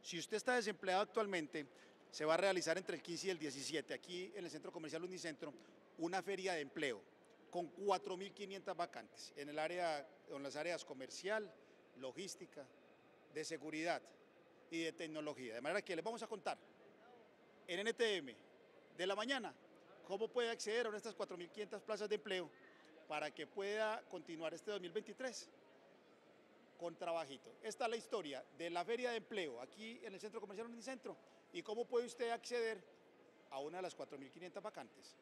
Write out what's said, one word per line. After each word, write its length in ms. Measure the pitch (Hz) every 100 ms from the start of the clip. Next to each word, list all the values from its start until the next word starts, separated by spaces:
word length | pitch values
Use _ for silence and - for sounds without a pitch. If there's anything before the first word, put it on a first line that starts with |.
Si 180 | - 170
usted 200 | 151 214
está 160 | 254
desempleado 480 | 247 214 175 190 185
actualmente, 640 | 208 233 208 185 151 160 143 - - - -
se 140 | -
va 100 | 151
a 40 | 165
realizar 400 | 196 185 160 165
entre 180 | 180 170
el 60 |
quince 240 | - 165 185
y 40 |
el 80 | 180
diecisiete, 540 | 151 135 127 151 -
aquí 400 | 131 170 180 185
en 120 | 202 175
el 40 |
Centro 220 | 160 185
Comercial 320 | 175 156 156
Unicentro, 480 | 180 180 160 147 151 - - - - -
una 240 | 170 185
feria 320 | 180 190 190
de 80 | 170
empleo 400 | 143 160 143 107 - - - - -
con 160 | 175 165
cuatro 500 | 123 202 185 196 185
mil 160 | 196
quinientas 420 | - 202 196 196
vacantes 600 | 170 170 123 107 - - -
en 140 | 143
el 80 | 147
área, 500 | 156 175 170 151 135 - -
en 120 | 139
las 140 | 139 131
áreas 260 | 165 165
comercial, 680 | - 131 131 - 185 214 208 - - - - 120
logística, 680 | 131 127 190 - 175 - 135 - - - - - -
de 100 | 147
seguridad 560 | 156 160 147 151 165 147 - - - - - - -
y 140 | 165
de 80 | 165
tecnología. 600 | - 165 156 151 135 127
De 60 | 113
manera 220 | 135 190
que 120 | 196
les 100 | 165
vamos 180 | 175 233
a 40 | 220
contar 300 | 208 185 151 - - - - - - - - - - -
en 140 | 175
N 120 | 214
T 240 | 226 233 196
M 180 | 139 107 - - - - - 160
de 100 | 185
la 80 |
mañana 400 | 196 226 269 196 139 - - - - -
cómo 220 | 196 220
puede 220 | 247 233
acceder 360 | 226 - 226 233
a 100 | 208
estas 180 | 220
cuatro 220 | 202 202 180
mil 140 | 175
quinientas 320 | - 202 208
plazas 260 | - 214 208
de 60 |
empleo 360 | 208 214 185 160 - - - - - -
para 260 | 151 151
que 120 | -
pueda 560 | 147 - 196 214 214 226 -
continuar 460 | 180 156 160 165
este 160 | 170 -
dos 100 | 208
mil 120 | 180
veintitrés 580 | 175 208 202 254 - - - - - - - - - - - - - - -
con 180 | 170 165
trabajito. 600 | 175 165 147 139 - -
Esta 240 | - -
es 60 | 240
la 60 | 233
historia 480 | - 220 156 131 - 139
de 140 | 170
la 140 | 175
Feria 260 | 175 233 247
de 60 | 226
Empleo 440 | 180 220 160 117
aquí 400 | 131 185 220 240
en 100 | 226
el 60 | 190
Centro 200 | 208 214
Comercial 280 | 202 202 233
Unicentro 480 | 233 226 262 247 165 - - -
y 100 | 180
cómo 220 | 165 214
puede 220 | 233 240 240
usted 240 | - 233
acceder 500 | 233 - 240 226 214 - - - - - - -
a 80 | 135
una 200 | 147 175
de 40 |
las 140 | 185 -
cuatro 200 | 143 143
mil 140 | 135
quinientas 320 | 165 180 202
vacantes. 540 | 196 170 120 - - -